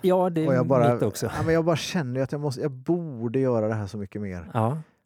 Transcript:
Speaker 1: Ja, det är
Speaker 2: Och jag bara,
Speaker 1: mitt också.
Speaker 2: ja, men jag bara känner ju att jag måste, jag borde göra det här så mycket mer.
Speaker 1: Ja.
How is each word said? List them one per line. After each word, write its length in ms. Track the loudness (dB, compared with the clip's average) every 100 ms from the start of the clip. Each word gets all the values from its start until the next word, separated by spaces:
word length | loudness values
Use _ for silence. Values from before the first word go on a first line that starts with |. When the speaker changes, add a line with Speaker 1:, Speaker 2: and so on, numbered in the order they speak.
Speaker 1:
Ja, 280 | 0 2 2
det 100 | 0
är 40 | 2
Speaker 2:
Och 60 |
jag 120 | 2 4
bara, 280 | 4 4
Speaker 1:
mitt 80 | 4
också. 240 | 0 -2 -4
Speaker 2:
ja, 160 | -2
men 100 | 0
jag 100 | 2
bara 120 | 2 0
känner 440 | -2 -4 -2 -2
ju 40 |
att 80 | -2
jag 80 | -2
måste, 200 | -4 -4
jag 100 | -4
borde 680 | -4 -2 -2 -2 -4 -2 0
göra 300 | 2 2 2
det 60 |
här 120 | 0 -4
så 120 | -8
mycket 240 | -8 -8
mer. 280 | -8 -8 -4
Speaker 1:
Ja. 240 | 0 0 -2 -10 _